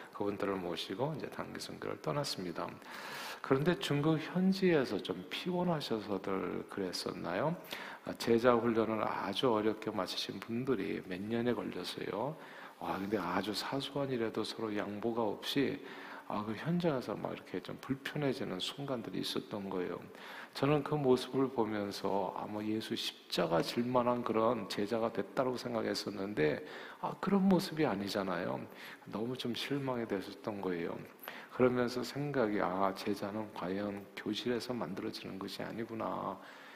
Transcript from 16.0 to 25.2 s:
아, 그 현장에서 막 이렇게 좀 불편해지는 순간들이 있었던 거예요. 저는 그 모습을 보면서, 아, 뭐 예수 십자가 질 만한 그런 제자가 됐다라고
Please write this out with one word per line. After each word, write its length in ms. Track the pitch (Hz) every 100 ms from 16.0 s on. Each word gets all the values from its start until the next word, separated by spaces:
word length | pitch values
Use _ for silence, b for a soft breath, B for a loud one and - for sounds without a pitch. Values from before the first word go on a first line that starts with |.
| B B -
아, 160 | 104
그 100 | 107 104
현장에서 600 | 156 175 170 131 117 101
막 160 | 87
이렇게 260 | 87 - 92
좀 180 | - 92
불편해지는 800 | - 135 - 151 143 - 98 92
순간들이 600 | - - 139 123 101 95
있었던 500 | 95 113 - 107 98
거예요. 300 | 95 87 85 - - B B B -
저는 280 | 139 151
그 120 | 143 151
모습을 540 | 131 127 - 131 131
보면서, 840 | 120 107 107 101 95 98 98 92 -
아, 100 | 101
뭐 180 | 104 107
예수 300 | 110 - 117
십자가 640 | - - - - 165 165
질 220 | 151 123 123
만한 380 | 127 120 123
그런 440 | 117 110 113 117 95
제자가 460 | - 104 113 113
됐다라고 440 | -